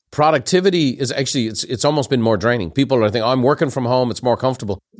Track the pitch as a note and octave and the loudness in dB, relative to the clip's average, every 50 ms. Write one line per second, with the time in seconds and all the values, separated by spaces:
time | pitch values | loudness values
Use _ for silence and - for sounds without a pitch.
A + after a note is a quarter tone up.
0 | _ _ - - D3+ D#3 D#3 C3+ - - F#3 F3+ F#3 G3+ F3+ E3+ D3+ C3 A2+ C3 | _ _ -2 2 2 2 2 2 0 0 0 2 2 2 2 2 0 0 0 -2
1 | C3+ A#2+ - C3+ C3+ - - C3+ A2+ A2 G#2 - - - B2 A2 - D3 D3+ D3 | -4 -4 -2 -4 -4 -2 -2 -2 -2 -2 -4 -6 -6 -6 -4 -2 0 0 0 0
2 | C3 - C#3 A#2+ A2 A2+ A2 F#2 G#2 A#2 A#2+ A#2 F2+ D#2+ - C3+ C#3 C3+ C3+ A#2+ | 0 0 0 2 2 2 2 2 2 0 0 0 -2 -4 0 0 0 2 2 2
3 | G#2+ G#2 G#2 A#2+ A2 A#2+ C3 C3 A#2+ C3+ D3 - E3 C3+ - C3 B2 A#2+ B2+ B2+ | 2 2 0 0 0 0 0 2 2 2 2 2 0 -2 -2 -2 -2 0 0 0
4 | B2+ A#2+ G#2 - B2+ B2 B2+ - C3 C3 B2+ - A2+ G2+ F#2+ - _ _ _ | 0 0 -2 -2 0 -2 0 0 0 -2 -2 -2 -6 -6 -6 -8 _ _ _